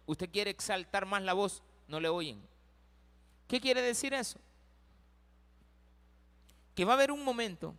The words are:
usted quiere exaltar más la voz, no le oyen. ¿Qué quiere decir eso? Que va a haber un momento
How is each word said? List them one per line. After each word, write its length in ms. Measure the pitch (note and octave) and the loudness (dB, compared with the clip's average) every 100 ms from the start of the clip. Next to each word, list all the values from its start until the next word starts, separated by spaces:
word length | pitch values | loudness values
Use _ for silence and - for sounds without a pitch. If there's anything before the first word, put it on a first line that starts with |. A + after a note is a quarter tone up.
| - | -6
usted 240 | D#3 F3+ | -4 -2
quiere 200 | G3+ G#3 | -2 -2
exaltar 540 | - - F#3+ F3+ G3+ | -4 -4 -4 -2 -2
más 160 | F#3+ G3+ | 0 0
la 120 | F#3+ | 0
voz, 280 | F#3 G3+ - - - - | 2 0 -4 -14 -20 -10
no 120 | D#3 | -2
le 80 | E3 | 0
oyen. 320 | F3 D#3 G#2 - - - - - - - - - - - | 0 -2 -8 -16 -20 -20 -20 -20 -20 -20 -20 -20 -20 -4
¿Qué 140 | B3 | 0
quiere 220 | C4 B3 | 2 2
decir 320 | B3 A#3+ C4+ | 2 0 0
eso? 260 | C4+ A#3 - - - - - - - - - - - - - - - - - - - - - - - - | -2 -4 -8 -16 -20 -20 -20 -20 -20 -20 -20 -20 -20 -20 -20 -20 -20 -20 -20 -20 -20 -20 -20 -20 -20 -10
Que 120 | - F#3 | 0 4
va 60 | |
a 40 | C4 | 6
haber 160 | C#4 | 6
un 100 | C#4+ | 4
momento 540 | C4+ A#3 A3+ E3+ D#3+ | -2 -2 -2 -6 -10